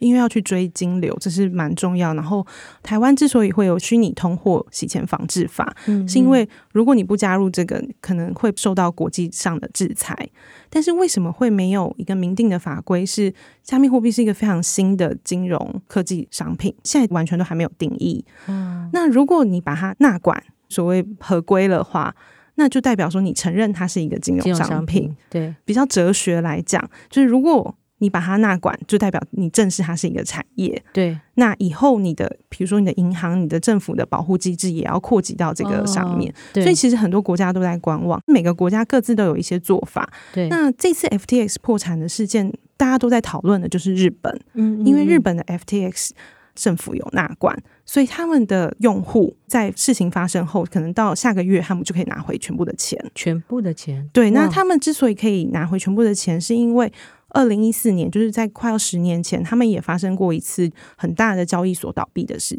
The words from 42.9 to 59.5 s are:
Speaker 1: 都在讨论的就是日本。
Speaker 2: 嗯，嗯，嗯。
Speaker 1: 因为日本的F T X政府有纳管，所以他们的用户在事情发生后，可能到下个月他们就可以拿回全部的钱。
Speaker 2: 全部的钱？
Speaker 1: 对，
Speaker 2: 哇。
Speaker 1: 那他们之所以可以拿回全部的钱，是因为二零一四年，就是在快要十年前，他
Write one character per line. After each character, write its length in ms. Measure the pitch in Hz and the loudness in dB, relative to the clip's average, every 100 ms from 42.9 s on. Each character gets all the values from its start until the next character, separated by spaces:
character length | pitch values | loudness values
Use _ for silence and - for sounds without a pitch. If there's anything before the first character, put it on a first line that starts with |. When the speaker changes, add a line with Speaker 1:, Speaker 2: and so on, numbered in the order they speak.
| 262 | 2
Speaker 1:
都 120 | 240 | 4
在 100 | 240 | 2
讨 220 | - 160 | 0 -2
论 180 | 170 196 | 2 2
的 80 | 170 | 0
就 100 | 180 | -2
是 160 | 175 | 0
日 140 | 185 185 | 2 2
本。 240 | - - - _ | 2 -6 -8 _
Speaker 2:
嗯， 260 | 233 220 214 | -2 0 2
嗯， 20 | |
嗯。 40 | 214 | 4
Speaker 1:
因 100 | 285 | 4
为 80 | |
日 140 | 294 339 | 6 4
本 180 | 202 170 | 2 0
的 60 | |
F 200 | - 175 - | -4 -6 -4
T 160 | 202 | -2
X 300 | 185 - - - - _ _ | -2 -4 -8 -10 -20 _ _
政 200 | - 214 | -4 -2
府 200 | 170 - | -2 -4
有 120 | - - | -8 -6
纳 160 | - 160 - | -4 -4 -2
管， 160 | 185 - - _ | -2 -2 -10 _
所 180 | - 285 | -4 0
以 40 | 262 | 0
他 200 | - 339 | 0 0
们 200 | 302 214 | 2 2
的 280 | 190 165 - | 0 -2 0
用 240 | 220 190 | 0 0
户 340 | 180 226 175 - - | 0 0 0 -2 -4
在 240 | 247 202 - | -2 -2 -2
事 160 | - | -2
情 180 | 247 175 | 0 0
发 160 | 180 175 | -2 -2
生 200 | 180 170 | -2 -2
后， 200 | 202 170 | -2 -2
可 80 | 180 | -2
能 100 | 160 | -4
到 200 | 180 214 | -2 -2
下 200 | 175 247 | 0 0
个 80 | 190 | 0
月 180 | 180 190 | 2 0
他 140 | 170 | 0
们 100 | 180 | -4
就 100 | 170 | -4
可 60 | 175 | -4
以 40 | |
拿 140 | - - | -4 -6
回 200 | - - | -8 -8
全 180 | - 165 | -6 -6
部 80 | |
的 80 | 175 - | -4 -6
钱。 220 | - - - | -6 -8 -10
Speaker 2:
全 240 | - 180 165 | -8 -4 -4
部 180 | - 247 | -4 -4
的 140 | 190 | -4
钱？ 340 | 160 - 135 147 | -6 -8 -8 0
Speaker 1:
对， 200 | 247 220 | 6 6
Speaker 2:
哇。 100 | 247 | 6
Speaker 1:
那 80 | 311 | 4
他 160 | - | 2
们 160 | 370 330 | 2 2
之 100 | 311 | 2
所 200 | 302 247 | 2 2
以 40 | |
可 140 | 196 220 | 2 0
以 160 | 196 160 | 0 0
拿 140 | 165 165 | -2 -2
回 120 | 190 | -2
全 160 | 190 | 0
部 80 | 202 | 2
的 120 | 226 | 2
钱， 260 | 196 - 170 | 2 -2 -2
是 160 | 170 233 | 0 0
因 200 | 233 240 | 2 2
为 140 | 233 - - - _ | 0 -2 -20 -20 _
二 140 | 269 | 2
零 180 | 247 208 220 | 2 4 2
一 40 | |
四 200 | 220 233 | 2 2
年， 200 | 185 165 | 2 0
就 80 | 202 | 0
是 140 | 220 | 0
在 160 | 214 220 | 0 -4
快 220 | - 240 | -4 -2
要 80 | 220 | -2
十 200 | - 175 | -2 -2
年 240 | 175 170 | 0 -2
前， 200 | 170 180 | -2 -4
他 120 | 165 | -2